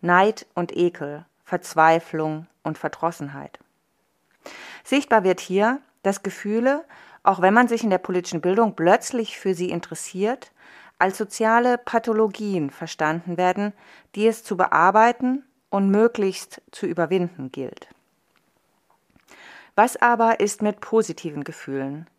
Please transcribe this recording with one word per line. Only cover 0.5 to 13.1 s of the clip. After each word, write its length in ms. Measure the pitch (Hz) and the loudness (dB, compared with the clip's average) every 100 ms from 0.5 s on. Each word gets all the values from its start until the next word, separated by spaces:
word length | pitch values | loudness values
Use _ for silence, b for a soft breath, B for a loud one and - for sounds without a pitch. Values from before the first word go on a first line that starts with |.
und 220 | - 170 - | -8 -6 0
Ekel, 500 | 175 175 143 147 170 _ _ | -2 -2 -10 -12 -18 _ _
Verzweiflung 1000 | 180 - 160 160 165 - 160 156 156 170 _ | -8 -4 4 4 4 0 -6 -4 -6 -12 _
und 160 | 160 156 | -10 -6
Verdrossenheit. 800 | 156 - 165 170 143 139 143 - _ _ _ _ _ _ _ _ B B B B | -8 -6 -6 -6 -12 -12 -16 -20 _ _ _ _ _ _ _ _ B B B B
Sichtbar 400 | - 269 277 220 | -2 0 4 2
wird 160 | 185 185 | 4 0
hier, 400 | - 190 214 269 - _ | 0 0 0 0 -8 _
dass 200 | 196 196 | -4 -4
Gefühle, 600 | 196 - 202 220 247 285 339 B B B | -6 -8 -4 0 0 0 -6 B B B
auch 180 | - 180 | 0 4
wenn 120 | 185 | 4
man 160 | 220 247 | 6 4
sich 160 | 226 226 | 2 0
in 40 | |
der 100 | 185 | -2
politischen 420 | - 180 175 165 | -2 -4 -4 -4
Bildung 340 | 180 196 226 - | 0 2 0 2
plötzlich 640 | 165 226 - 247 220 - | 2 2 2 -6 -6 -6
für 160 | 196 175 | -4 -4
sie 140 | 180 | -4
interessiert, 840 | 170 - 160 - 185 208 262 - B B B B B | -4 -8 -14 -12 -4 -4 -4 -10 B B B B B
als 180 | 185 190 | -2 0
soziale 600 | 208 - 220 233 247 240 | -8 -2 2 4 2 0
Pathologien 920 | - 233 233 214 220 202 208 190 139 | -2 -4 0 0 0 0 -4 -2 -4
verstanden 680 | - 165 - 156 | -6 -14 -4 -2